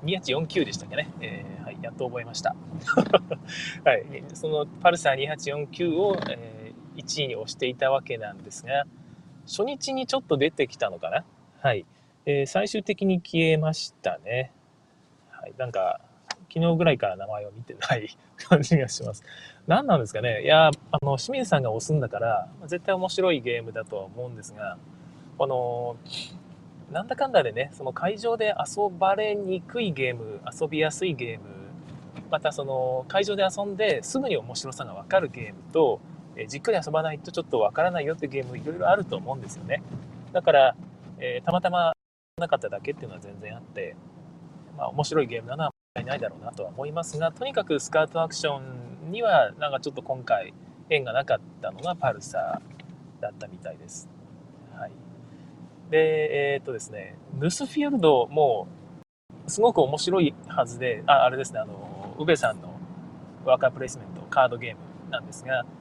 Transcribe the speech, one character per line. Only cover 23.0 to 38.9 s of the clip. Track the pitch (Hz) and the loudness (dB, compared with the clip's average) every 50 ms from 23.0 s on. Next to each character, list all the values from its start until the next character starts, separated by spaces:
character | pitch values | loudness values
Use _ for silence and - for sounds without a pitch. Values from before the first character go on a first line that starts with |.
| 185 185 | 0 -2
白 | - - 185 185 | 0 2 4 4
い | 170 139 | 4 2
ゲ | 117 123 120 120 | 2 -2 -2 -2
ー | 113 | -4
ム | 113 107 | -6 -8
だ | 113 110 | -8 -8
と | - - 101 | -6 -6 -8
は | 95 | -8
思 | 95 98 117 123 123 | -8 -10 -10 -10 -10
う | |
ん | 120 | -10
で | 110 101 | -12 -14
す | - 107 | -16 -12
が、 | 107 104 98 87 87 - - - - - - - - - - - - | -10 -10 -10 -10 -12 -16 -20 -20 -20 -20 -20 -20 -20 -20 -20 -4 -2
あ | 139 | -2
の、 | 135 131 127 123 120 120 120 120 120 117 117 - - - - - - - - - - - - - - - - - - | 0 0 0 0 -2 -2 -4 -4 -6 -8 -10 -14 -14 -12 -12 -12 -12 -14 -18 -18 -20 -20 -20 -20 -20 -20 -20 -18 -8
な | 147 160 196 | -6 -6 -4
ん | 240 | -4
だ | 262 | -2
か | - 285 269 | -2 -2 4
ん | |
だ | 247 190 147 | 6 6 6
で | 120 | 6
ね、 | 104 113 131 143 - | 0 -2 -4 -4 -6
そ | - 143 | -8 -8
の | 131 127 | -8 -6
会 | - - 180 214 208 | -2 -2 -2 -2 0
場 | 208 233 226 226 | 0 -2 0 2
で | 220 214 202 - | 2 0 2 0
遊 | - - - 202 208 202 | -2 -4 0 0 0 0
ば | 180 170 190 190 196 | 0 2 2 4 4
れ | 196 214 214 208 | 4 2 0 0
に | 208 202 185 185 180 | -2 -2 -2 -4 -4
く | 175 - - 240 | -4 -6 -4 -2
い | 233 202 156 | -2 0 0
ゲ | 135 135 127 123 | 0 0 0 0
ー | |
ム、 | 120 113 107 107 101 - - | -2 -6 -8 -10 -10 -10 -10
遊 | - - 160 151 | -6 -4 -4 -2
び | 147 151 | 2 2
や | 156 156 | 2 2
す | 151 - 190 | 0 0 -2
い | 185 160 | -2 -2
ゲ | 123 120 117 113 | -2 -4 -6 -8
ー | 110 | -10
ム、 | 101 104 98 95 95 - - - - - - - - - - - - - | -12 -16 -16 -16 -16 -16 -16 -16 -16 -16 -16 -16 -16 -16 -16 -16 -6 -2
ま | - 151 | -4 0
た | - 156 | 0 0
そ | 147 - 143 | -2 -2 -4
の | 135 135 131 127 127 127 131 127 - | -4 -2 -2 0 0 -2 -2 -4 0
会 | - 190 202 | 0 0 2
場 | 196 202 | 2 2
で | 196 196 | 2 2
遊 | 190 180 196 202 | 0 2 -2 -4
ん | 202 202 185 | -4 0 0
で | 220 208 165 127 - | 2 2 2 2 -2
す | - - 269 | -2 -2 -2
ぐ | 269 262 | 0 2
に | 185 | 0
面 | 131 110 120 120 | 0 -2 -4 -8
白 | - - 135 127 | -8 -8 -8 -8
さ | - 139 | -8 -10
が | 110 95 | -10 -10
わ | 98 95 | -12 -6
か | - - 190 | 2 2 4
る | 175 135 | 4 2
ゲ | - 120 117 107 95 | -6 -8 -10 -10 -12
ー | |
ム | 90 85 - | -14 -18 -2
と、 | - 160 160 131 107 - - - - - - - - | 4 6 6 6 4 2 -4 -14 -18 -18 -18 -16 -10
え | - 110 | -10 -10
ー、 | 110 | -8
じ | 120 143 | -8 -6
っ | |
く | 139 - | 0 0
り | 220 180 156 | 0 0 0
遊 | 160 | 0
ば | 151 160 156 | 0 0 0
な | 160 156 | 0 -4
い | 147 | -6
と | - - | -10 -8
ち | - - | -6 -6
ょ | 165 | -4
っ | |
と | - - 120 | 0 2 4
わ | 107 104 | 4 4
か | 120 156 160 | 4 4 2
ら | 185 | 2
な | 180 175 | 2 0
い | 147 | -2
よ | 147 165 | -2 -2
っ | 160 | -4
て | - 139 | -4 -4
ゲ | 131 139 | -4 -4
ー | 131 | -6
ム、 | 123 127 143 | -4 -8 -8
い | 156 | -6
ろ | 151 160 | -6 -4
い | 175 | 0
ろ | 180 | 4
あ | 175 | 4